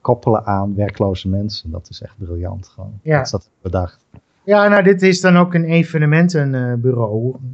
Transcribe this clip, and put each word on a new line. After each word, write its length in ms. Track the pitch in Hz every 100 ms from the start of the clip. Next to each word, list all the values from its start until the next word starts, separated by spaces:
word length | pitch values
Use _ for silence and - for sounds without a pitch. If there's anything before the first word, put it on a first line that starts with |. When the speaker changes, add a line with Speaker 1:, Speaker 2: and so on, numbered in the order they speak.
Speaker 1:
koppelen 440 | - 117 - 110 107
aan 300 | 98 101 98
werkloze 540 | 101 95 101 92 98
mensen. 420 | 95 104 104 80
Dat 160 | 82 -
is 120 | -
echt 140 | - -
briljant 500 | 90 87 90 95 92
gewoon. 320 | - 98 104
Speaker 2:
Ja. 140 | 156 151
Speaker 1:
Dat 80 | 127
is 60 |
dat 180 | 101 - _
bedacht. 440 | 92 92 90 - _ - _ _
Speaker 2:
Ja, 240 | - 208 208
nou, 160 | 202
dit 180 | 185 190
is 200 | 185 180
dan 160 | 185 175
ook 160 | 180
een 100 | 175 165
evenementenbureau, 1700 | 170 165 160 151 156 175 165 139 131 123 120 123 120 110 110 123 131 127